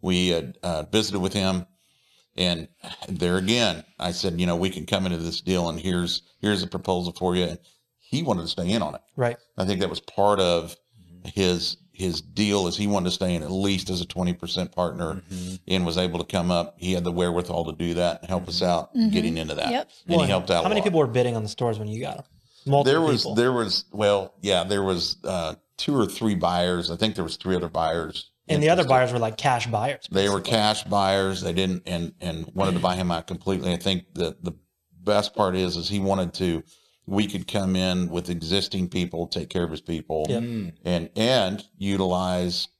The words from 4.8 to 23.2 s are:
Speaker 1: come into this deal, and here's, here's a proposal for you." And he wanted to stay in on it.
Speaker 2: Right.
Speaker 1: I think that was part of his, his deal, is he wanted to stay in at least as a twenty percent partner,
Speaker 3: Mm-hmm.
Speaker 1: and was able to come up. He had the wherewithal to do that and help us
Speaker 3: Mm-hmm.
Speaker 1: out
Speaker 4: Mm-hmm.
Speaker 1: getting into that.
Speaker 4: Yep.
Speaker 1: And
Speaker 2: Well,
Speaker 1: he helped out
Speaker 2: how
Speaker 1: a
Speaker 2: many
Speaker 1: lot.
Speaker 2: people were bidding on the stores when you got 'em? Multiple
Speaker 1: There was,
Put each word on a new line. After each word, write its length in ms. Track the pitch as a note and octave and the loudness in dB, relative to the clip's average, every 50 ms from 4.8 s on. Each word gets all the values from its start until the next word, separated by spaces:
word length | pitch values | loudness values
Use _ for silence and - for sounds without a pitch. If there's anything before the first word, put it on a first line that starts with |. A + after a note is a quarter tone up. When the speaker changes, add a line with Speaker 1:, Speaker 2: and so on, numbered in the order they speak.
| D2+ | -4
Speaker 1:
come 200 | - G2+ F#2 F#2+ | -2 -2 0 0
into 120 | F#2 F2 | 0 -2
this 240 | E2 E2 E2+ D#2+ - | -2 -4 -4 -6 -6
deal, 260 | - F2 F#2 F2+ F2 | -2 0 0 0 0
and 100 | E2 D#2+ E2 | -2 -4 -4
here's, 420 | D#2+ F#2+ F2+ F2 F2 E2+ - - _ _ _ _ | -2 -2 0 0 0 0 -2 -6 _ _ _ _
here's 240 | - G#2 G#2 F#2 F2+ | 0 0 2 0 -2
a 40 | |
proposal 440 | F2+ - F#2 - - F#2+ F2+ F2 F2 | -4 -6 -6 -2 0 0 0 0 -4
for 240 | E2+ - F2+ F2+ F2+ | -6 -2 0 2 2
you." 80 | F2+ F2+ | 2 2
And 160 | E2+ E2+ - _ _ _ _ _ _ _ _ | 0 -2 -8 _ _ _ _ _ _ _ _
he 240 | _ _ - C#3+ E3 | _ _ -4 -4 0
wanted 200 | C3+ G#2+ F2 E2 | 0 -2 -2 -2
to 40 | |
stay 220 | E2+ - - F2 F2+ | -4 -4 -2 -2 0
in 100 | G#2+ A2+ | 0 0
on 140 | F2+ D2+ - | 0 -2 -6
it. 60 | - _ _ _ | -10 _ _ _
Speaker 2:
Right. 200 | - B2+ A#2+ A#2 - _ _ _ | -2 -2 -2 -2 -6 _ _ _
Speaker 1:
I 80 | - F#2+ | -4 -2
think 160 | F#2 G2+ F2+ | -2 0 0
that 80 | G2 F2 | 0 -2
was 100 | - - | -2 -8
part 400 | _ - - - G2 G#2 G#2 F#2+ | _ -8 0 2 4 4 6 6
of 380 | F#2 F2 F2 E2+ E2 E2+ - _ _ _ _ - - - E2+ F2+ F#2 | 4 4 4 2 0 -4 -12 _ _ _ _ -20 -20 -20 -20 -18 -16
his, 500 | - - G2+ F#2+ F2+ F2+ F2 E2+ - - _ _ _ | -8 0 2 2 4 4 2 0 -4 -6 _ _ _
his 300 | _ - F#2+ F#2 E2+ D#2 | _ -6 -4 -4 -4 -4
deal, 460 | E2 - - - G#2+ G#2 G2+ G2+ F#2 | -8 -8 -2 0 2 2 4 2 2
is 100 | F2 E2+ | 0 -2
he 100 | - G#2 | -2 0
wanted 220 | G2+ G2+ G2 F2 F2+ | 0 2 2 0 0
to 60 | F2+ | -2
stay 200 | - F#2+ F#2 F2 | 0 0 0 0
in 80 | E2 D#2 | -2 -2
at 80 | D2 | -4
least 380 | F#2+ F#2+ G2 G2 G2 F#2 F#2 - | -2 0 2 2 0 0 -2 -4
as 100 | F#2 F2 | -4 -4
a 60 | E2+ | -4
twenty 260 | - - F2 F#2 F2 F2 | -6 -4 -2 -2 -2 -2
percent 380 | - - F2 - F#2 F2+ F2 | -2 -6 -6 -4 -4 -4 -4
partner, 440 | - - F2+ E2+ - - F2 D#2+ - - - E2 | -2 -2 -2 -2 -2 -4 -4 -4 -4 -8 -10 -10
Speaker 3:
Mm-hmm. 260 | F#2+ F#2 F2+ F#2 F#2 F#2 _ | -10 -10 -8 -10 -10 -12 _
Speaker 1:
and 180 | - F#2 F#2 F2+ | -2 0 2 2
was 120 | E2+ D#2+ | 0 0
able 220 | F2+ F#2 F2+ E2 E2+ | 0 0 0 -2 -4
to 60 | D#2+ | -6
come 240 | - - F#2+ E2+ F2+ | -2 -2 0 2 2
up. 260 | F2+ E2+ E2+ - - _ | 2 2 0 -2 -8 _
He 140 | F2 F2+ F#2 | -4 -2 -2
had 100 | F2+ E2+ | 0 0
the 80 | F2+ | -2
wherewithal 540 | E2+ E2+ F2+ F2 E2+ F2 F2+ F2 E2+ E2 E2+ | 0 0 0 2 2 0 -2 -2 -4 -4 -4
to 80 | E2 D#2+ | -4 -4
do 220 | D#2+ F2 E2+ E2+ | -4 -4 -2 0
that 260 | F2 F2 F2 D#2+ - | 0 0 0 0 -4
and 80 | - - | -6 -4
help 180 | F#2 F2+ F2+ | -4 -4 -4
us 140 | F#2 F2+ - | -4 -4 -2
Speaker 3:
Mm-hmm. 40 | F#2+ F2+ | 0 2
Speaker 1:
out 240 | F2 E2+ D#2 - - | 0 0 -2 -2 0
Speaker 4:
Mm-hmm. 140 | C4 A3+ A3 | 2 2 2
Speaker 1:
getting 280 | G3 F3+ - E2 - | 2 2 0 0 -2
into 180 | E3 D#3+ D#3 D3 | -2 -4 -4 -4
that. 160 | D3+ D#2 - | -4 -2 -2
Speaker 4:
Yep. 180 | A#3+ C4 - _ - - _ | -2 -2 -4 _ -14 -18 _
Speaker 1:
And 80 | - E3+ | 2 2
Speaker 2:
Well, 100 | E3+ D3 | 4 4
Speaker 1:
he 40 | - | 4
helped 180 | G2 F#2 F2+ F#2 | 2 0 2 2
out 140 | F#2 F2 - | 2 2 2
Speaker 2:
how 40 | |
Speaker 1:
a 20 | F#3 | 2
Speaker 2:
many 100 | G#3+ G#3+ | 0 2
Speaker 1:
lot. 60 | - | 0
Speaker 2:
people 140 | G3+ F3 D#3+ | 2 4 4
were 80 | D3 | 2
bidding 280 | B2 A2+ B2+ B2 B2 A#2 | 4 2 2 2 2 0
on 80 | A2+ G#2+ | -2 -4
the 60 | G#2+ | -6
stores 280 | - - B2 A#2 A2 | -4 -2 -2 -2 -2
when 120 | G#2 G#2+ G#2+ | -2 -4 -6
you 100 | G#2+ A2+ | -6 -6
got 200 | C3 C#3+ - - | -6 -8 -8 -10
'em? 40 | - _ _ - _ _ _ - - | -14 _ _ -20 _ _ _ -10 -2
Multiple 180 | C#3 C#3 C#3+ C3+ C3 C#3 | 2 4 6 6 6 6
Speaker 1:
There 80 | D#3+ | 6
was, 200 | E3 D#3 C#3 A2 | 4 4 2 2